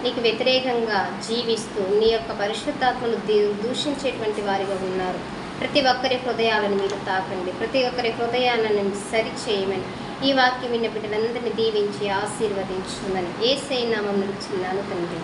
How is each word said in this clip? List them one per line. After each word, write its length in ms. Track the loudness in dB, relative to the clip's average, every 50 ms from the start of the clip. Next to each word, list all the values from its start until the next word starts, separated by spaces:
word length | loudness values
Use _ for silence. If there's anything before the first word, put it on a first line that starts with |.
| 0
నీకు 160 | -2 -2 2
వ్యతిరేకంగా 760 | 2 2 2 4 2 4 4 4 2 2 0 0 0 2 2 0 0 0 -4 -6 -4 -4
జీవిస్తూ 720 | -2 -2 0 0 0 -2 -2 -6 -4 -2 0 2 4 4
నీ 100 | 6 6
యొక్క 200 | 4 2 0 -4 -4 -2
పరిశుద్ధాత్మను 760 | -2 -2 -2 -2 -4 -4 -2 2 2 2 2 2 -2 -2 -2 -2 0 4
దీ-, 280 | 4 4 4 4 2 0 -2
దూషించేటువంటి 760 | -2 -2 -2 -2 -2 -2 -2 -2 -4 -2 -2 -2 -2 -2 -2
వారిగా 360 | 0 0 0 0 0 -2 -2 -2 -2 -2
ఉన్నారు, 320 | -2 -2 -2 -2 -4 -4 -6 -8 -8 -10 -10 -10 -8 -4
ప్రతి 220 | -4 2 2 4 6 6 4
ఒక్కరి 220 | 4 2 0 0
హృదయాలను 600 | 0 0 -2 0 2 2 4 4 4 2 2 2
మీరు 240 | 2 2 0 -2 -2 -2
తాకండి, 460 | 0 0 0 0 -2 -4 -4 -4 -4
ప్రతి 280 | -4 -4 -4 0 2 2 2 2
ఒక్కరి 240 | 0 0 -2 -2
హృదయాలను 840 | 0 0 -2 0 0 2 2 4 4 4 4 4 2 2 2 0 -2 -2 -6 -2
సరిచేయమని, 760 | 0 0 0 0 -2 -6 -2 0 0 0 0 0 0 -2 -4 -6 -8 -8 -8 -8 -8 -2 2 2
ఈ 40 | 4
వాక్యం 380 | 6 4 4 4 0 -2 -2
విన్న 160 | -2 0 0 -2
బిడ్డలందరినీ 640 | -2 -4 -4 -2 -2 0 0 0 -2 -2 -4 -2 0 2
దీవించి 500 | 0 2 2 2 0 0 0 -2 -2 -2
ఆశీర్వదించమని 1200 | 0 -2 -2 -2 -2 -2 -2 -2 0 -2 -4 -4 -4 -6 -4 -6 -8 -6 -4 -2 -2 -2 -2 -4 -4 0 2 2
యేసయ్య 380 | 2 2 0 -4 -2 -2 0 0
నామమున 360 | 0 0 0 0 0 0 0
అడుగుచున్నాను 580 | 0 -2 -6 -6 -6 -4 -4 -2 -2 -2 -4
తండ్రి. 380 | -4 -4 -4 -4 -4 -4 -4 -6